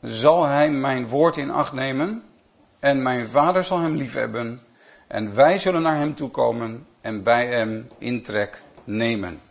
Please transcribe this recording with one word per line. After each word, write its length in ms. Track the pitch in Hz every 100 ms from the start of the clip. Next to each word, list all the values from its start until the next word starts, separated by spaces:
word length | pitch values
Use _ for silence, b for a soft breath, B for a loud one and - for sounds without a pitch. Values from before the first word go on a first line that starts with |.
zal 440 | 120 110 131 165
hij 260 | 151 139 151
mijn 380 | 143 135 131 117
woord 280 | 135 165 156
in 140 | 139
acht 220 | - 139
nemen 520 | 131 135 135 165 220 - _ _ _ _ _
en 240 | 139 139
mijn 280 | 127 127 113
Vader 340 | 127 156 180
zal 140 | 180 185
hem 180 | 165 156
lief 180 | 135
hebben 480 | 120 117 113 117 123 _ b b b b
en 280 | 107 107
wij 240 | 104 143 190
zullen 240 | 190 175
naar 140 | 160 151
hem 180 | 147
toe 160 | 143 139
komen 560 | 123 120 117 113 117 - _
en 220 | - 110
bij 240 | 98 117 123
hem 420 | 120 110 110 117 -
intrek 640 | 117 120 - 107 104 - - -
nemen. 560 | - 107 117 113 92 76 _